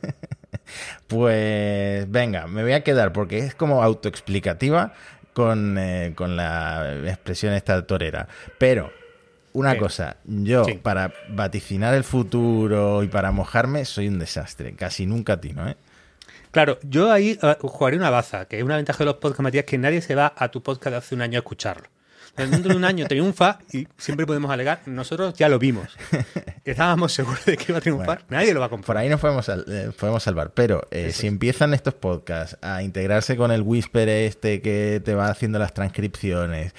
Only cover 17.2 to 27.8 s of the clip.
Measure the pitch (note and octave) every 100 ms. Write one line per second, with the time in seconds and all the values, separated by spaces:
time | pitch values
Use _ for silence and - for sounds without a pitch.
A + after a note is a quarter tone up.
17.2 | G#3 A3 D3 D3+ C3+ - C3+ D#3+ F3 B2
18.2 | A2+ G2 F#2+ G#2+ B2+ D3+ C#3+ C#3+ D3 C#3+
19.2 | D3+ C3+ C3+ C3 C#3+ C3 C3+ E3+ E3+ C3+
20.2 | D3 - B2 B2+ B2+ C3 C#3 A#2+ - B2+
21.2 | A#2+ A#2+ - - A2+ F2+ - _ _ _
22.2 | - - C3 E3 F#3 F#3 F3+ F#3 D3 C#3
23.2 | F3+ F#3+ F#3 G3+ - C3 - - - D3
24.2 | D#3+ D3 C#3+ C3+ C3 E3+ - B2+ B2 E3
25.2 | F#3 E3+ D3+ C3 C3 A2+ F2 - - D3+
26.2 | A#2+ - - - - B2 E3+ E3+ E3+ -
27.2 | B2+ C3 - D#3+ - E3